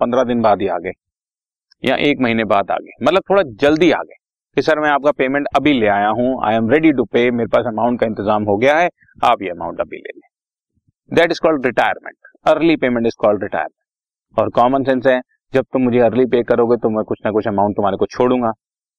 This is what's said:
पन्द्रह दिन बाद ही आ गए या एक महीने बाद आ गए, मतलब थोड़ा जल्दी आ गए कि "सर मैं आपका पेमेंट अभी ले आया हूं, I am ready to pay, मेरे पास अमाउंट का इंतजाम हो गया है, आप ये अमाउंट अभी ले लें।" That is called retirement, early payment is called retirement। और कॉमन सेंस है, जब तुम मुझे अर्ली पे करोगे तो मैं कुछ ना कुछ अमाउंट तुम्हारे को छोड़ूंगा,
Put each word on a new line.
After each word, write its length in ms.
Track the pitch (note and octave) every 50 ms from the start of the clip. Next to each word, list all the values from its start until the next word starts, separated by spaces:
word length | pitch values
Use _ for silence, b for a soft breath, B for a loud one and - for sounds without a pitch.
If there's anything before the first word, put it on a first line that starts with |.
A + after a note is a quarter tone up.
पन्द्रह 240 | - A#2+ A#2+ B2 C3
दिन 160 | A#2+ B2 A#2+
बाद 220 | A2 A2 G2+ F#2 G2+
ही 60 | F#2+
आ 80 | E2+ F2
गए 140 | E2+ F#2 E2+ - _ _ _ _ _ _ _ _ _ _ _ _ _ _ _ _ -
या 120 | A#2+ C3
एक 220 | - - D3 C#3+ -
महीने 240 | B2+ A#2+ A#2 A2+ A2+
बाद 260 | G2 G#2+ G2+ G2 -
आ 60 | F2+
गए, 140 | - - - - _ -
मतलब 200 | C#3 E3 F#3+ - -
थोड़ा 120 | F#3+ G3 F#3+
जल्दी 440 | C#3 A2+ G2 C#3 C#3+ D#3 D#3 F3 E3
आ 120 | B2 - E2+
गए 140 | D#2+ - _ _ _ _ _ _ _ _
कि 80 | - C3+
"सर 160 | - D#3 D3+
मैं 120 | D3+ D3+
आपका 220 | D3 C#3 C3 D3 C#3
पेमेंट 340 | - C#3 C3 C3+ C#3+ C#3+ - -
अभी 160 | C#3+ C3+ D3+ D3
ले 140 | B2+ G#2+
आया 220 | G2+ G2+ G2+ G2+ G#2+
हूं, 440 | G#2+ A2+ B2 B2+ C3 A#2+ - - A2
I 80 | A2+
am 140 | A2+ A2 B2
ready 180 | D#3 D#3+ D#3+ D3
to 140 | B2 A#2+
pay, 260 | G2+ - A#2+ A#2+ B2 B2
मेरे 140 | A#2+ A#2
पास 180 | G#2 - A#2+ A2+
अमाउंट 340 | A#2+ A2 G#2+ A2 A#2+ B2 A2+
का 60 | B2
इंतजाम 380 | A2+ G#2+ G#2 G#2 G2+ G#2+ G#2+ G#2+
हो 120 | G#2 G2+
गया 220 | G2+ A#2 C3+ D3 D#3
है, 120 | F3 E3+ - b b b b b -
आप 180 | B2 A#2 G#2+ G2+
ये 60 | F#2
अमाउंट 320 | F2 E2+ E2 E2+ E2+ F2
अभी 160 | - E2 -
ले 220 | - - - - -
लें।" 100 | _ _ _ _ _ _ _ _ _ _ _ _ _ _ _ _ _ _ -
That 180 | D3 E3 F3 E3
is 120 | - -
called 200 | E3+ D#3+ C#3+ B2
retirement, 840 | C3+ A2 - B2 G#2+ F#2 - - E2+ - _ _ - _ _ _ -
early 260 | D#3 D3+ D3+ E3 D#3+
payment 320 | C#3+ - C3 B2 A#2+ A2+
is 80 | A#2 - - -
called 140 | A2 G#2 G#2
retirement। 1000 | G#2 F#2+ - F2 D#2 - - _ _ _ _ _ _ _ _ _ _ _ _ -
और 100 | G#2+ G2+
कॉमन 360 | - - A#2+ B2 C3+ C3+ C3
सेंस 220 | C3+ C3+ B2+ A#2
है, 140 | C3+ B2+ B2+ B2+ _ _ _ _ _ -
जब 100 | C3+ B2+ - -
तुम 100 | C3 C3
मुझे 160 | B2 A#2 B2
अर्ली 280 | B2 A2+ G#2+ A#2+ C3
पे 160 | A#2 A#2+ A#2+ A#2
करोगे 340 | - B2 A#2 A#2+ A#2 B2
तो 140 | A2+ - A#2+
मैं 140 | A2 A2 G#2
कुछ 140 | - A2+ - _
ना 60 | A2+ G2+
कुछ 160 | G#2+ G2+ A#2
अमाउंट 280 | G2+ G2 G2+ G#2 G2+
तुम्हारे 200 | - G2+ G2 F#2+
को 100 | G2 G#2
छोड़ूंगा, 460 | - - - B2 B2 B2+ B2+ A#2+ A2+ A2 - _ _ _ _ _ _ _